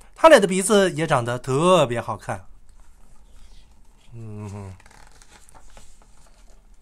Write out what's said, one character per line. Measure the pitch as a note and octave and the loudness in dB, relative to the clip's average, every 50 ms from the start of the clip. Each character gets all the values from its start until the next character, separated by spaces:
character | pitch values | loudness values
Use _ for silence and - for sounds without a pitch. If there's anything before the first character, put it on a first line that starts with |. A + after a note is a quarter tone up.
| - - - | -20 -20 -2
他 | - - D#4+ | 4 6 8
俩 | D4+ A#3 | 8 8
的 | G3 E3+ | 6 4
鼻 | F#3 F#3 | 0 -2
子 | F3+ A3+ G#3+ G3+ F#3+ F3 | 0 2 2 4 2 2
也 | C#3+ D3 D#3+ | 0 -2 -2
长 | C#3+ D3 B2 A2+ | 0 0 0 0
得 | A#2+ B2 B2 | -2 -6 -6
特 | - C3 C3 C#3+ E3+ F#3 F#3 E3+ C#3 | -4 -2 -2 0 2 4 4 4 2
别 | A#2 A#2+ A#2 | 0 -2 -4
好 | A2+ - G#2+ | -6 -8 -10
看。 | G2 - - G#2+ G2+ - - - - - - - - - - - - - - - - - - - - - - - - - - - - - - - - _ - | -10 -10 -10 -12 -12 -12 -16 -20 -20 -20 -20 -20 -20 -20 -20 -20 -20 -20 -20 -20 -20 -20 -20 -20 -20 -20 -20 -20 -20 -20 -20 -20 -20 -20 -20 -20 -20 _ -20
嗯 | A#2+ A#2 A2+ G#2+ G#2 G#2+ G#2+ G2+ | -20 -18 -16 -16 -14 -14 -14 -14
哼。 | G2 G2+ G2 F#2+ F#2 - - - - - - - - - - - - - - - - - - - - - - - - - - - - - - - - - - - - - - - - - | -14 -14 -16 -16 -18 -20 -20 -20 -20 -20 -20 -20 -20 -20 -20 -20 -20 -20 -20 -20 -20 -20 -20 -20 -20 -20 -20 -20 -20 -20 -20 -20 -20 -20 -20 -20 -20 -20 -20 -20 -20 -20 -20 -20 -20 -20